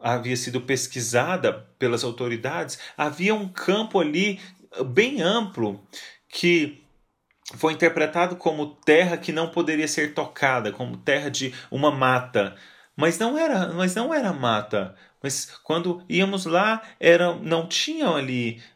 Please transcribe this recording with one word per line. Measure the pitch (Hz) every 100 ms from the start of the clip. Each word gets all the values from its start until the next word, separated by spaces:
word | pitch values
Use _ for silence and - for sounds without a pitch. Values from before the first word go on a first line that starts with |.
havia | 120 123 120 123
sido | 127 123
pesquisada | 123 131 - 127 113 120 156 185 113 92 - _
pelas | 127 120
autoridades, | 123 113 123 117 131 170 143 - - -
havia | 151 147 190
um | 214 196
campo | - - 208 226 196
ali | 151 156 208 190 - - - - 135
bem | 131 240 277
amplo | 165 233 202 131 107 101 - - - - _
que | - 175 170 143 - _ _ _ _ _ _ - -
foi | 160
interpretado | 156 170 160 151 170 180
como | 175 170 151 147 -
terra | - 156 180 170
que | -
não | 156 165
poderia | 175 160 156 151
ser | - 151
tocada, | 160 143 - 139 127 104
como | 98 123 117
terra | - 143 147
de | 127 135 - -
uma | 131 147
mata. | 139 127 127 - 110 98 - - - _ -
Mas | 160 170
não | 226 294
era, | 330 208 165
mas | 170 185
não | 202 262
era | 311 214
mata. | 147 123 107 - 104 95 - - _
Mas | 139 - - -
quando | - 165 180 175 -
íamos | 170 196 196
lá, | 175 170 214 226 - -
era, | 165 170 175
não | 165 160 165 170
tinha | - 294 320 254
ali, | 151 131 127 117 113 -